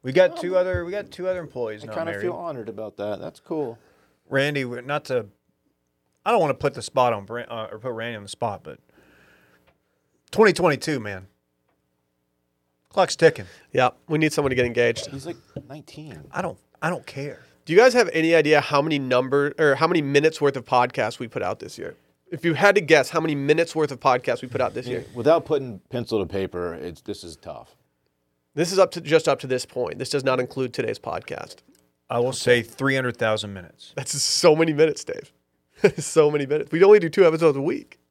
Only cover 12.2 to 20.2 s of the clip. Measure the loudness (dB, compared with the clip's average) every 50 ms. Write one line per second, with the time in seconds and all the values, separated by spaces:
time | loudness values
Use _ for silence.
12.2 | _ _ _ _ _ _ _ _ _ _ _ _ _ _ 2 2 2 2 2 4
13.2 | 4 4 4 4 -16 -18 -20 -20 _ _ 0 2 2 2 0 _ _ -4 0 0
14.2 | 0 0 0 0 0 0 2 0 0 0 2 2 2 2 2 -2 -8 -12 -14 -12
15.2 | -12 -12 -14 -16 _ _ _ -18 -16 -16 -18 -18 -18 -20 -20 -20 -18 -18 -18 -18
16.2 | -18 -10 -8 -8 -8 -8 -10 _ _ _ _ _ -4 -4 -4 -4 -8 -12 -12 -10
17.2 | -10 -10 -12 -14 -20 _ _ _ _ 4 6 6 6 8 6 4 2 2 2 0
18.2 | 4 4 4 4 6 6 4 4 4 2 0 0 2 2 0 -2 0 2 2 0
19.2 | 2 2 0 0 0 0 0 2 2 2 4 2 2 2 2 0 0 2 2 4